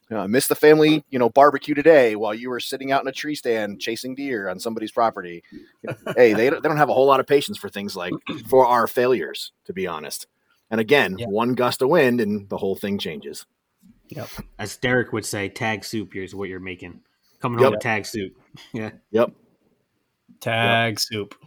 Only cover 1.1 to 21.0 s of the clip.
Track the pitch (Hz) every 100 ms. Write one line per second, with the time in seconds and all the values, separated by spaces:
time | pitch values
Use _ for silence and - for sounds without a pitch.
1.1 | 131 117 135 143 135 - 147 151 156 120
2.1 | 104 107 113 123 123 - 135 135 135 131
3.1 | - 151 147 127 110 104 98 - 117 127
4.1 | 131 139 113 98 92 117 113 110 - 113
5.1 | 101 90 85 - - - _ - - 226
6.1 | - 113 104 127 160 156 151 139 117 135
7.1 | 135 - 143 143 104 98 101 101 95 90
8.1 | - - 160 113 131 123 120 107 - 123
9.1 | 120 71 - - - - 90 92 80 73
10.1 | - - _ _ _ _ 113 110 143 104
11.1 | 95 - 101 120 123 123 - 131 170 131
12.1 | 120 104 104 101 104 98 95 101 98 92
13.1 | 73 71 76 - _ _ _ _ _ _
14.1 | 147 113 - - - 104 - 127 123 113
15.1 | 113 - 107 98 - 117 107 - 110 92
16.1 | 98 92 98 98 92 92 90 90 87 _
17.1 | _ _ _ 127 117 131 104 120 110 98
18.1 | 110 95 - _ - - 113 110 - _
19.1 | 107 117 - _ _ _ _ _ _ _
20.1 | _ _ _ 120 113 117 117 113 104